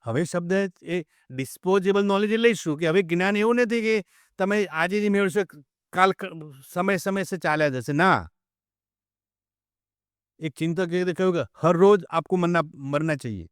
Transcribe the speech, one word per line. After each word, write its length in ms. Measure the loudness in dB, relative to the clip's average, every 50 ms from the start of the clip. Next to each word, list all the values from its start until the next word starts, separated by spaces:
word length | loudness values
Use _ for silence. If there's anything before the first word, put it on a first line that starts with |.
| _
હવે 200 | -4 -2 -2 -2
શબ્દ 300 | -2 -4 -6 -4 -2 -2 -2 -2 -4 _ _
એ 220 | -10 -6 -6 -6 -6 _ _ _ _ _
ડિસ્પોઝેબલ 760 | -8 -8 -8 -8 -10 -8 _ 0 0 2 2 2 2 2 2
નોલેજ 260 | 2 2 0 0 0
એટલે 220 | 0 2 4 2 2
શું? 240 | 2 -2 -4 -4
કે 100 | -2 -2
હવે 140 | 0 2 2
જ્ઞાન 360 | 0 0 -2 0 0 0 0
એવું 180 | 0 2 2 2
નથી 260 | 2 0 0 0 -2
કે 220 | 0 0 0 -2 -2 _ _ _ _ _ _
તમે 280 | -4 -2 0 0 0 -2
આજે 360 | -2 -2 -2 -2 0 0 0
જે 80 | 0 2
મેળવશો, 540 | 2 2 0 0 0 -2 -2 -4 -8 -20 -20 _ _ _ _ _ 0
કાલ 180 | 2 2 2
ક-, 160 | 2 -2 -8 -12 -10 -14 -16 -16 -18 -20 -20 -10
સમય, 280 | -4 -2 0 0 0
સમય 260 | 0 -2 -4 -4 -4 -4
સે 140 | -4 -6
ચાલ્યા 320 | -4 -2 -2 0 2 2 0
જશે. 240 | 0 -2 -4 -2 0
ના. 340 | 2 4 4 4 2 0 -6 _ _ _ _ _ _ _ _ _ _ _ _ _ _ _ _ _ _ _ _ _ _ _ _ _ _ _ _ _ _ _ _ _ _ _ _ _ _ _ _ _ _
એક 140 | -10 -10 -6
ચિંતક 400 | -4 -4 -4 -2 -2 -4 -2 -2
એ 200 | -2 -2 -2 -2
કહ્યું 200 | 0 0 0 0
કે 340 | 0 -4 -6 _ 0 2
"હર 100 | 2 4
રોજ 260 | 6 6 6 6 4 2 -2
આપકો 260 | -6 -6 -2 _ -2
મરના, 240 | 0 0 2 2 0 0 -2 -8
મરના 400 | -12 -8 -4 -4 -2 0 -2 -4
ચાહીએ." 320 | -4 -4 -8 -8 -8 -12 -14